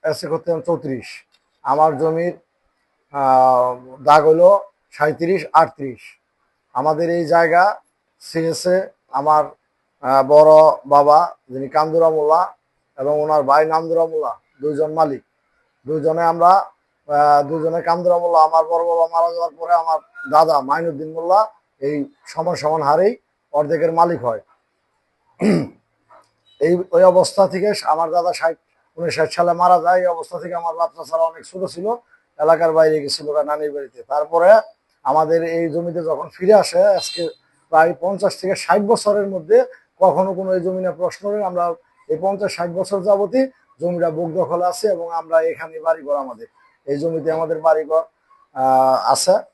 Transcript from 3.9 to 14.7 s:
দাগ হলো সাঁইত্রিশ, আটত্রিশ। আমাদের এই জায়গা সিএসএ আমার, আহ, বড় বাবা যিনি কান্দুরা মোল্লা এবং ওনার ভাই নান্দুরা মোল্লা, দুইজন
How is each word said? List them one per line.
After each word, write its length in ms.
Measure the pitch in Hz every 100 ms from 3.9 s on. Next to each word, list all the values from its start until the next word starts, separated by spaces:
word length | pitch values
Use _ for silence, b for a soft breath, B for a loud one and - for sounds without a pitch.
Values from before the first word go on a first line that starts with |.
| 131
দাগ 240 | 131 147 151
হলো 320 | 160 180 202 - _ _
সাঁইত্রিশ, 540 | - 151 131 170 190 151
আটত্রিশ। 460 | 151 160 - 139 117 - _ _ _ _ _ _
আমাদের 360 | 123 143 156 170
এই 160 | 170 160
জায়গা 560 | 170 170 170 190 - _ _ _ _
সিএসএ 680 | - 165 165 160 180 185 190 _ _
আমার, 380 | 135 143 151 147 - _ _ _ _
আহ, 220 | 131 135 131
বড় 500 | 147 151 156 156 - 135
বাবা 500 | 143 143 147 175 - _
যিনি 180 | 127 135
কান্দুরা 420 | 156 156 160 165
মোল্লা 440 | 156 151 160 185 - _ _ _ -
এবং 240 | 135 151
ওনার 220 | 151 151
ভাই 220 | 135 143 156
নান্দুরা 400 | 160 165 165 165
মোল্লা, 340 | 160 139 110 _ _
দুইজন 320 | 143